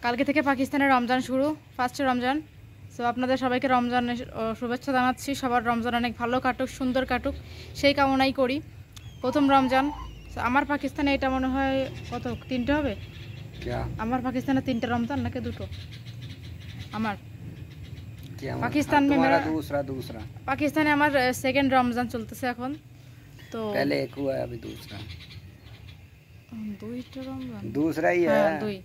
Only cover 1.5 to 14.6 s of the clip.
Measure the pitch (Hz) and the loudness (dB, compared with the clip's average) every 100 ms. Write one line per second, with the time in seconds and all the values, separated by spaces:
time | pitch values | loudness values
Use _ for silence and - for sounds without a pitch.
1.5 | 311 - - 247 - 269 247 247 285 311 | 0 -8 -2 -2 0 0 2 2 0 -2
2.5 | - - - - - 240 240 254 262 262 | -16 -20 -18 -18 -4 -2 0 2 2 2
3.5 | 247 269 254 240 247 240 240 - - 226 | 2 4 4 4 2 2 -2 -6 -4 -4
4.5 | 220 240 247 269 262 254 254 - 269 262 | -2 -2 -4 0 2 2 0 -2 -2 2
5.5 | 240 233 233 233 240 240 220 240 254 262 | 2 2 0 2 0 0 -2 0 2 0
6.5 | 247 262 - 262 254 262 247 277 285 - | 0 -4 -2 0 0 0 0 -2 -6 -10
7.5 | - - - 285 285 277 269 269 269 254 | -16 -14 2 4 6 4 6 4 4 2
8.5 | 277 - - - - - - 254 269 277 | 2 -4 -16 -18 -16 -16 -6 0 4 6
9.5 | 277 262 262 277 - - - - - 226 | 6 6 4 2 -2 -10 -14 -12 -4 2
10.5 | 254 285 285 277 - 285 277 269 262 262 | 2 2 0 0 0 2 2 2 0 0
11.5 | 262 269 269 269 - - 240 247 226 - | 2 2 2 0 -6 -8 -6 -6 -6 -4
12.5 | 254 240 285 285 196 - - - - - | -2 2 2 2 -4 -10 -14 -14 -14 -14
13.5 | - 123 123 120 - 220 254 240 254 254 | -10 -6 -4 -4 -4 -2 -2 -2 -4 0
14.5 | 269 | 0